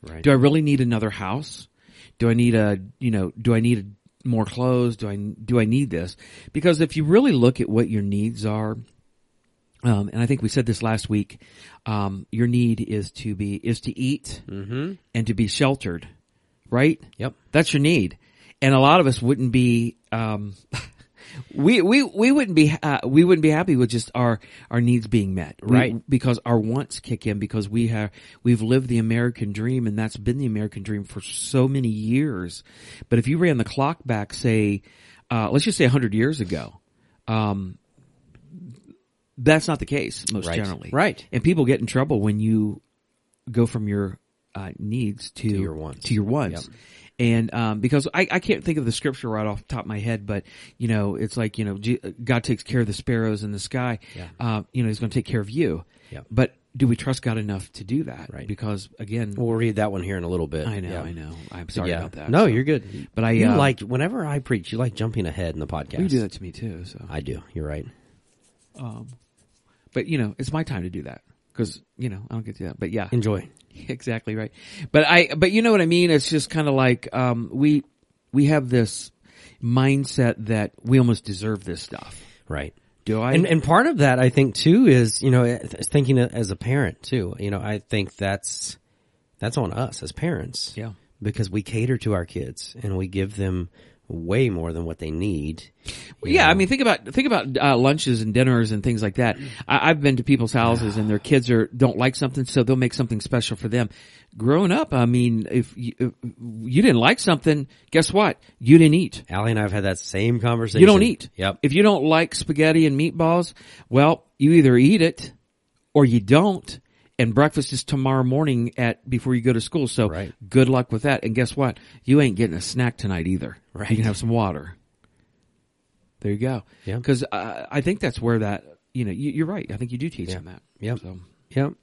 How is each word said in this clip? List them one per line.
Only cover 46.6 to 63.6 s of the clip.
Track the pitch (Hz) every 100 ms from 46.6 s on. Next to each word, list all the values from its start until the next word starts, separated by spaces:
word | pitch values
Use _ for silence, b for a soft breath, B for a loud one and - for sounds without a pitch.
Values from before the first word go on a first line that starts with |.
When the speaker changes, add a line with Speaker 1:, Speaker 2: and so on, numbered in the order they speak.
| -
Speaker 1:
Yep. | b b b b _
Speaker 2:
And, | 117 117 113
um, | - 113 107
because | 120 143 135
I, | 165 190
I | 180
can't | - 214
think | - 156
of | 120
the |
scripture | 113 151 131 120
right | 110 107
off | 104
the | - 127
top |
of | -
my | 104
head, | 110 113 104
but, | 104 - B B B
you | 117
know, | 110 101 95
it's | 107 -
like, | 110 -
you | 107
know, | 98
G-, | 107 120 - 92
God | 120 120 -
takes | 117
care | - 131
of | 113
the |
sparrows | 101 - 117 113 107
in | 107
the | 104
sky. | - 131 123 113 B B
Speaker 1:
Yeah. | 87 -
Speaker 2:
Uh, | 120 110 98
you | 131
know, | 117
he's | 107
gonna | 117
take | 131 -
care | 120
of | 101
you. | 127 147 80 - b b
Speaker 1:
Yeah. | - -
Speaker 2:
But | 113 131 _ _ -
do | 131
we | 117
trust | - 127
God | - 113
enough | 104 98 95
to | -
do | 98 131 -
that? | 62 -
Speaker 1:
Right. | - -
Speaker 2:
Because, | 101 110 101 101 _
again, | 104 113 110 101
Speaker 1:
We'll | 120
read | 113 117 107
that | 107
one | 98
here | 90 98
in |
a | 85
little | 90 80
bit. | 78 78
Speaker 2:
I | 101
know, | 90
Speaker 1:
Yeah. | 85
Speaker 2:
I | 80
know. | 82 78 80 78
I'm | 90 85
Speaker 1:
But | -
Speaker 2:
sorry | 92
Speaker 1:
yeah. | 85
Speaker 2:
about | 92
that, | - 76
Speaker 1:
No, | 135
Speaker 2:
so. | 208
Speaker 1:
you're | 113
good. | 135 147 98 101 - -
Speaker 2:
But | 113
I, |
Speaker 1:
You | 113 220
Speaker 2:
uh, |
Speaker 1:
like, | 208